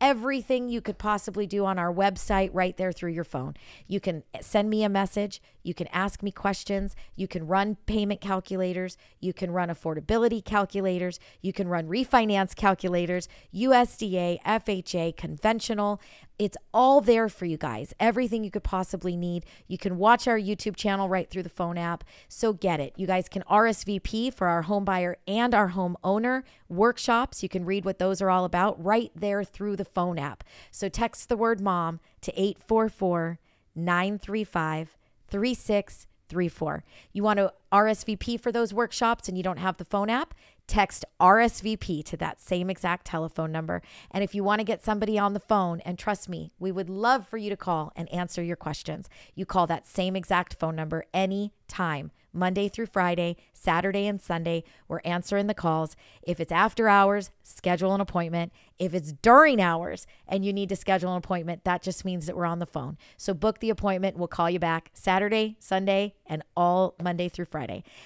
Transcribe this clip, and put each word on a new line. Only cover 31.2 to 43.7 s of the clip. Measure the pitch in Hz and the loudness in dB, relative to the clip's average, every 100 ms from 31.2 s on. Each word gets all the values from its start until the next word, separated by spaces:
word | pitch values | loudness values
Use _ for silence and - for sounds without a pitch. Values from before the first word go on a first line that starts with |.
| - | -4
the | 226 | 0
word | 226 226 | 2 0
mom | 196 180 165 165 _ _ | 0 0 0 -4 _ _
to | - - | -10 -2
eight | 196 - | -2 -2
four | - 220 220 | 0 2 2
four, | - 190 175 165 170 _ _ _ | 0 0 0 -2 -6 _ _ _
nine | - 170 175 190 208 | -6 0 2 0 -4
three | - 214 | -4 -4
five, | 208 175 160 156 160 _ _ _ - | -2 -2 -2 -2 -6 _ _ _ -8
three | 202 233 | -2 -2
six | 240 - 208 196 - - _ - | -2 0 0 0 -10 -18 _ -8
three | 170 175 | -2 -2
four. | - 156 151 - - - | -2 -6 -6 -10 -20 -12
You | 196 | -2
want | 214 202 | 2 4
to | 196 - - | 2 0 2
R | 196 214 | 4 4
S | 214 | 2
V | - 208 | -2 -6
P | - 233 | -4 -4
for | 247 | -2
those | 233 226 | 0 0
workshops | 196 233 - 226 240 - | -2 -4 0 0 0 -4
and | 185 | -4
you | |
don't | 185 165 | -4 -4
have | 185 - | -4 -4
the | |
phone | 175 202 202 | -4 -2 0
app? | 240 311 - _ _ - | -2 -4 -10 _ _ -2
Text | 214 190 - - - | 2 2 -2 -10 4
R | 180 208 | 8 8
S | 233 - | 6 2
V | 185 220 | -4 -4
P | - 156 | -4 -6
to | 156 - | -6 -6
that | 160 - | -6 -6
same | - 180 180 | -4 -2 -2
exact | 185 180 175 - | -4 -2 -4 -4
telephone | 165 160 - 160 | -6 -4 -4 -4
number. | 160 160 | -4 -4